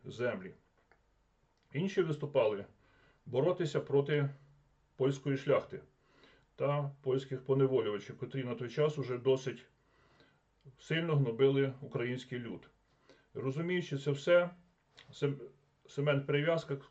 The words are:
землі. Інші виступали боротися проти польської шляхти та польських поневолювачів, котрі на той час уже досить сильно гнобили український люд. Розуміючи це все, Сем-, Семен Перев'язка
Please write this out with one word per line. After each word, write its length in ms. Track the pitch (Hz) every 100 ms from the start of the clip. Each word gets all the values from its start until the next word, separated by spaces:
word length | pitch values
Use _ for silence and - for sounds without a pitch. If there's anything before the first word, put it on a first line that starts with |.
землі. 480 | - 104 120 101 92 - _ _ _ _ _ _ _ _ _ _ _
Інші 280 | 143 196 196
виступали 640 | 165 143 139 131 110 101 98 _ _ _ _ _
боротися 540 | - 123 156 180 165 -
проти 500 | - 139 139 147 139 - - _ _ _ _
польської 420 | - 135 139 143 135
шляхти 420 | 143 120 - - - _ _ _ - _ _
та 360 | - 135 147 143 -
польських 440 | 131 135 - 127
поневолювачів, 720 | - 135 131 131 104 104 - -
котрі 260 | 120 135
на 120 | 123
той 140 | 120 120
час 280 | 151 151 147
уже 200 | 123 123
досить 480 | 127 135 131 113 - _ _ _ _ _ _ _ _ _ 139 -
сильно 360 | - 160 170
гнобили 580 | 147 127 117 135 139 135 -
український 580 | 139 120 120 123 - 123
люд. 300 | 117 - - _ _ _ _ - _
Розуміючи 640 | 117 131 135 170 180 170 139
це 140 | 147
все, 380 | 139 - 175 175 - _ _ _ - -
Сем-, 280 | - 139 139 - - _ _ -
Семен 360 | - 147 139
Перев'язка 520 | 139 143 156 160 - 139 -